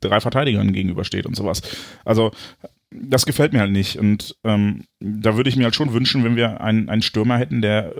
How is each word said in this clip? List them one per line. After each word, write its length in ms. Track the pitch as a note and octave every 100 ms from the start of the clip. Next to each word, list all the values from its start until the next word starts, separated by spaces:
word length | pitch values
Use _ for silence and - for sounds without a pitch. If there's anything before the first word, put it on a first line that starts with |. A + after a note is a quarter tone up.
drei 200 | F#2+ G2+
Verteidigern 520 | A#2 C3 C#3+ G#2 G2+
gegenübersteht 540 | F#2+ F#2+ F2+ - G2 -
und 100 | G2
sowas. 240 | G2+ F#2 - - - - -
Also, 260 | A2 A2 - - - - _ _ -
das 300 | C3+ C3 D#3
gefällt 260 | - D3+
mir 60 | C3
halt 140 | G2+
nicht. 260 | G2 F#2+ -
Und, 380 | G#2 G#2 - -
ähm, 400 | A2 G#2 G2+ - - -
da 340 | G2+ G#2 A2
würde 160 | G#2+ B2
ich 60 | B2+
mir 80 |
halt 100 | A#2+
schon 180 | - D3
wünschen, 300 | A#2+ B2+ C3+
wenn 140 | A#2 A#2
wir 240 | A#2 G#2
einen, 280 | A2 A2 G#2+
einen 140 | A2
Stürmer 360 | - A2 A2 A#2+
hätten, 220 | B2+ B2
der 320 | G#2+ G#2+ G2 -